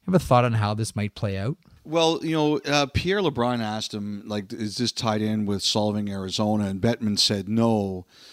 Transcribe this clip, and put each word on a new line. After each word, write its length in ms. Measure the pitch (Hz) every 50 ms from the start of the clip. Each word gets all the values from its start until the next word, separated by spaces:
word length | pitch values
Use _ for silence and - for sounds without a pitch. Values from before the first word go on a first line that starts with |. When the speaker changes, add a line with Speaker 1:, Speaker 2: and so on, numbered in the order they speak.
| _
Speaker 1:
You 60 | -
have 100 | 185 175
a 40 | -
thought 180 | - 131 123 120
on 100 | 123 113
how 200 | 107 107 104 107
this 240 | 104 113 - - 107
might 180 | 104 104 -
play 220 | - - 104 98 95
out? 200 | 98 120 160 - _ - - - _
Speaker 2:
Well, 340 | - 151 165 165 160 165 -
you 140 | - 165 160
know, 220 | 156 151 151 151 -
uh, 280 | - 151 143 147 143 131
Pierre 340 | - - - 175 190 208
LeBrun 400 | 196 160 131 120 120 123 123 120
asked 320 | 113 107 107 110 107 - -
him, 300 | 107 101 104 104 101 - 101
like, 240 | 104 104 98 98
"Is 240 | 113 117 110 107 95
this 160 | - 123 110
tied 300 | - - - 113 107 107
in 240 | 107 110 110 107 107
with 180 | 101 101 95 -
solving 460 | - - 110 104 107 104 107 104 101
Arizona?" 560 | 98 98 95 95 92 - 110 107 107 107 104
And 160 | 98 95 95
Bettman 360 | 87 113 117 - 113 107 104 98
said 300 | - - 113 101 95 95
no. 580 | 107 113 117 117 113 107 101 98 95 92 90 - _ - - -